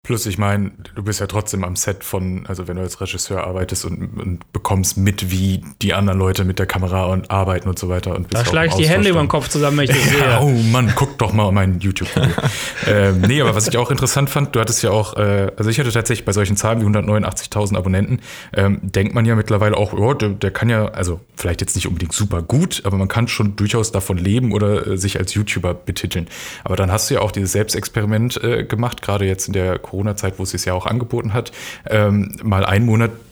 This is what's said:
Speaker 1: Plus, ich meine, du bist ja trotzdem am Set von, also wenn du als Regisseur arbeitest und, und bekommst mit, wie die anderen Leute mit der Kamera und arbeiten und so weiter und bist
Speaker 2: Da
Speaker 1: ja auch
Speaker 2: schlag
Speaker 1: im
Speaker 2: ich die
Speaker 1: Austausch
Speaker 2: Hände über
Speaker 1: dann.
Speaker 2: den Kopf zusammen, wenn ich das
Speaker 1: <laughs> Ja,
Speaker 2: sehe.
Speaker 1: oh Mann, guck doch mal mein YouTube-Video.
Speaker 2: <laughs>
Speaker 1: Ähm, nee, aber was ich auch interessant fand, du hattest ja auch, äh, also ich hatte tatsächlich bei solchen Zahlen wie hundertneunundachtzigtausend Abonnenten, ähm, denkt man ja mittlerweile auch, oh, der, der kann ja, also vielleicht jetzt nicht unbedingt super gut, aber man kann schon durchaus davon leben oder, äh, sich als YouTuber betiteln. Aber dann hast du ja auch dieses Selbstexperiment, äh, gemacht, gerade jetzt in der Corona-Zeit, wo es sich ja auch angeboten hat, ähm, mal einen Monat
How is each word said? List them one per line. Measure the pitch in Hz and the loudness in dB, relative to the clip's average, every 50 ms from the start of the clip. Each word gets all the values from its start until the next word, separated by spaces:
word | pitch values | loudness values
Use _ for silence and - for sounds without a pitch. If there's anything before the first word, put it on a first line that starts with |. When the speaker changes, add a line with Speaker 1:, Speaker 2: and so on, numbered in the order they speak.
| _ | _
Speaker 1:
Plus, | - 123 107 - | -2 -4 -2 -2
ich | 110 98 | -4 -2
meine, | 92 104 101 101 101 101 95 - - - - - | 0 0 0 2 0 -2 -4 -6 -12 -20 -14 -12
du | - | -8
bist | 98 107 104 - | -6 -4 -4 -4
ja | 104 | -4
trotzdem | - 92 107 104 - - 98 90 | -2 -2 -4 -4 -2 -4 -4 -4
am | 90 92 | -4 -4
Set | - - - 98 - - | -4 -2 -4 -4 -4 -6
von, | - - 95 92 92 92 90 - | -6 -4 -4 -2 -4 -4 -6 -6
also | - 95 92 90 | -8 -8 -8 -6
wenn | 87 87 | -6 -6
du | 90 | -6
als | 92 90 - - | -6 -6 -6 -8
Regisseur | 98 92 - 92 - - 98 92 - | -8 -8 -6 -8 -6 -4 -4 -4 -4
arbeitest | 90 90 92 90 - 92 - - | -4 -4 -4 -4 -4 -4 -6 -4
und, | 85 85 - 92 - - - | -6 -6 -6 -8 -8 -8 -8
und | 82 92 90 85 - _ | -6 -6 -6 -6 -10 _
bekommst | - 98 - - 101 95 95 - - | -8 -6 -2 0 0 2 0 0 0
mit, | 98 98 104 101 - 95 92 | 2 2 2 2 0 -4 -2
wie | 90 92 95 95 95 - - 73 - _ | 0 0 2 2 0 -2 -4 -10 -10 _
die | - 98 85 | -2 0 2
anderen | 95 101 101 92 95 | 2 2 2 2 2
Leute | 95 92 92 - 95 | 2 2 2 0 0
mit | 92 92 - | 0 0 0
der | 95 | -2
Kamera | 90 - 92 92 90 92 92 92 | -2 0 -2 -2 0 0 0 0
und | 90 92 92 92 - | 0 0 -2 -2 -2
arbeiten | - 98 95 95 92 87 - 92 | 0 0 2 2 0 0 0 -2
und | 90 - | -4 -2
so | - | -4
weiter | 90 90 90 - 95 87 | -2 -2 -2 -2 -2 -4
und | - 90 | -4 -4
bist | - - | -2 -2
Speaker 2:
Da | 117 | -2
Speaker 1:
ja | 120 | 0
auch | - | 2
Speaker 2:
schlag | - 160 165 | 2 2 2
Speaker 1:
im | 160 | 2
Speaker 2:
ich | 170 | 2
die | 190 | 2
Speaker 1:
Austausch | 156 156 175 | 4 4 4
Speaker 2:
Hände | 196 208 196 | 4 4 4
über | 175 165 | 4 2
Speaker 1:
dann. | 147 | 2
Speaker 2:
den | 143 | 2
Kopf | - 151 131 | 0 -2 -2
zusammen, | - - 151 147 143 143 | -2 0 0 2 2 2
wenn | 147 143 | 2 2
ich | 127 | 2
das | 123 131 127 139 139 | 2 2 4 2 2
Speaker 1:
<laughs> | 143 | 4
Ja, | 139 131 120 110 | 4 4 4 4
Speaker 2:
sehe. | |
Speaker 1:
oh | 143 147 127 117 113 113 | 4 4 4 4 4 4
Mann, | 120 127 120 104 - | 4 4 4 2 2
guck | - 139 135 - - | 2 0 -2 0 -2
doch | 117 98 | -2 0
mal | 92 110 104 98 95 | 2 2 2 4 4
mein | 101 95 95 92 87 | 4 4 2 2 0
YouTube-Video. | 92 98 90 - 87 - - - - - | 0 -2 -2 -2 -6 -2 0 2 2 2
Speaker 2:
<laughs> | 82 - - 131 - - - - - - - | 0 0 -2 -2 -4 -4 -8 -8 -8 -4 0
Speaker 1:
Ähm, | - 104 104 98 98 95 92 | 2 4 4 4 4 4 4
nee, | 92 104 131 151 | 4 4 4 4
aber | 135 113 107 | 4 2 2
was | 104 107 - | 2 0 2
ich | 120 | 2
auch | 117 123 - | 0 0 0
interessant | 139 - 131 123 - 139 143 139 | 0 0 0 0 2 0 0 0
fand, | - 147 143 139 - | 0 0 -2 2 0
du | 117 | 0
hattest | 110 - 117 - - | 0 2 0 0 2
ja | 113 | 2
auch, | 120 110 104 - - | 2 2 0 0 -2
äh, | - 104 101 101 101 98 95 - | 0 2 2 2 2 0 0 -2
also | - 104 110 | 0 0 0
ich | 113 131 | 2 2
hatte | 139 120 107 | 0 2 0
tatsächlich | 117 - - 120 - - | 0 0 0 -2 -2 0
bei | - 98 | 0 2
solchen | 104 101 92 104 | 2 2 2 0
Zahlen | - - 110 117 117 | 0 2 0 2 2
wie | 110 | 2
hundertneunundachtzigtausend | 104 104 107 - 104 107 107 101 - - - - - - 104 104 95 101 95 | 2 2 2 2 2 2 2 2 0 -4 -6 -8 -4 -2 -2 0 0 0 0
Abonnenten, | 90 95 92 95 104 - 127 123 - - - - - - | 0 2 2 2 2 0 0 -4 -4 -10 -18 -18 -16 -6
ähm, | - - 98 98 101 - | 0 2 2 2 2 0
denkt | - 95 - 98 98 107 - | -2 -2 0 0 0 2 2
man | 120 113 | 2 4
ja | 113 113 | 4 4
mittlerweile | 107 104 - 110 101 107 104 104 | 2 2 2 2 4 4 2 4
auch, | - 104 95 - | 2 0 0 0
oh, | - 101 120 143 | 2 2 2 2
der, | - 110 104 | 2 0 -2
der | 98 101 - 95 | 0 0 -2 -2
kann | - - 113 117 | -2 0 0 2
ja, | 117 107 107 | 2 2 0
also | - - - 92 87 85 85 - _ _ | -2 -2 -4 -4 -4 -4 -6 -10 _ _
vielleicht | - - 92 85 - | -6 -4 -4 -2 -2
jetzt | 95 - - | -4 -4 -2
nicht | 95 - | -4 -2
unbedingt | 90 90 82 - 80 | -2 -2 -4 -4 -4
super | - - 107 98 - 85 | -2 -2 -2 0 -2 -4
gut, | 82 - 113 143 180 180 - - - | -2 0 2 2 2 0 -2 -4 -2
aber | 98 98 | 0 0
man | 95 95 | 0 0
kann | 95 - 120 120 120 | 0 0 0 0 0
schon | - - 107 101 101 | 0 0 0 0 0
durchaus | - 101 104 - 117 107 - - | 0 -2 0 0 0 -2 0 -2
davon | 98 - - 98 | -4 -2 -2 -2
leben | 87 87 98 104 123 127 113 | 0 2 2 2 2 2 2
oder, | 101 104 104 101 104 95 - | 2 2 2 2 2 0 0
äh, | - 101 | -2 -4
sich | 92 101 101 - | -2 -2 -2 -2
als | - 95 - - | -2 -4 -2 -2
YouTuber | 104 107 - - 98 87 90 87 | -2 -2 -2 -4 -2 -2 -4 -4
betiteln. | - - - 98 - - 90 - 90 82 - - - - - - - - | -4 -6 -8 -6 -6 -6 -4 -4 -4 -6 -6 -10 -14 -14 -14 -16 -10 -4
Aber | - 92 | -4 0
dann | - 98 90 | 0 2 2
hast | 87 90 - - | 2 0 0 0
du | 135 | 0
ja | 104 | 0
auch | 101 101 | 0 0
dieses | - 104 98 92 - | 0 -2 -2 0 0
Selbstexperiment, | 101 107 - - - 101 - - 113 104 104 110 107 117 123 - - - | 0 0 0 -2 -4 -6 -4 -2 -2 0 2 2 2 2 0 -2 -2 -2
äh, | 117 120 113 110 | 0 0 -2 -2
gemacht, | - - 107 120 120 - - | -2 -2 -2 -2 -2 -4 -6
gerade | - - 101 101 98 | -4 -2 0 0 0
jetzt | 95 95 - - | 0 0 -2 -4
in | - - | -4 -2
der | 98 92 92 90 87 | 0 0 0 -2 -4
Corona-Zeit, | - - - 95 101 107 101 - - 95 - - | -6 -8 -6 -4 -2 -2 -4 -2 -4 -6 -4 -4
wo | 95 | -8
es | - | -6
sich | - 95 - | -6 -4 -2
ja | 92 90 | -2 -2
auch | 90 - | -2 -2
angeboten | - 107 127 117 - - 117 113 98 98 | -2 -2 -2 -2 -2 -4 -4 -2 -2 -2
hat, | 123 - - - - - - - - - - | -2 -4 -6 -14 -14 -14 -14 -16 -14 -4 0
ähm, | 107 107 104 101 101 101 98 - - - - | 2 4 4 4 4 2 2 -2 -6 -6 -2
mal | 107 98 95 98 | 0 2 2 4
einen | 92 98 104 120 | 4 4 4 4
Monat | 117 110 110 117 110 110 - - - | 4 4 4 2 0 -2 -8 -20 -20